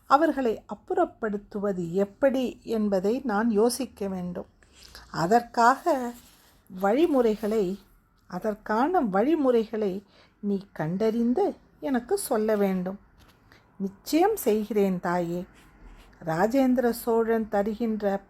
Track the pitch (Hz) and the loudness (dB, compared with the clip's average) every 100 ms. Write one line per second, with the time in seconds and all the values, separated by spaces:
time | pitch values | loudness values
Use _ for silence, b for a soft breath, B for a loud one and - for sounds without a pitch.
0 | - 277 320 269 240 208 - 208 - 370 | 0 2 4 0 -2 -4 -8 -14 -6 -2
1 | 330 - 220 202 - 208 202 185 170 185 | -2 -2 -6 -6 -8 -4 -4 -4 -4 -2
2 | 202 - 269 262 247 - - 220 208 190 | -2 0 0 0 -4 -8 -6 -2 0 0
3 | 202 262 247 202 233 202 240 240 254 - | 0 -2 -2 0 2 2 2 0 -8 -8
4 | 196 185 180 175 - _ B B B B | -8 -6 -8 -10 -14 _ B B B B
5 | B 156 175 233 233 233 233 269 349 269 | B -4 2 2 2 4 4 4 0 0
6 | 240 240 b b b b _ 185 196 254 | -2 -10 b b b b _ -2 0 2
7 | 339 269 233 214 208 220 180 196 _ _ | 4 4 2 0 -2 0 -2 -4 _ _
8 | _ _ - 180 220 202 - 220 294 370 | _ _ -12 -6 -6 -6 -2 0 2 2
9 | 233 190 262 330 269 233 214 214 208 196 | 2 2 2 2 2 2 0 -2 -4 -4
10 | b b b b 202 196 - - 156 190 | b b b b -4 -4 -6 -6 -4 0
11 | 220 233 233 254 381 - _ - 302 247 | 0 0 0 2 0 -2 _ -10 -4 -4
12 | 240 403 - 226 214 214 196 185 185 202 | -2 -4 0 0 0 2 0 0 -4 -10
13 | _ _ b b b b b - 190 - | _ _ b b b b b -8 -8 -8
14 | - 311 392 427 240 214 208 214 196 180 | -2 2 2 2 0 0 0 0 0 0
15 | 175 180 170 175 190 - - - - b | -2 -2 -2 -6 -10 -18 -20 -20 -20 b
16 | b - 170 160 214 269 262 247 240 233 | b -12 -4 0 2 4 2 2 0 -2
17 | 240 226 226 226 220 202 208 214 226 214 | 0 0 2 0 0 -2 -2 -2 -4 -2
18 | 202 196 | -2 -2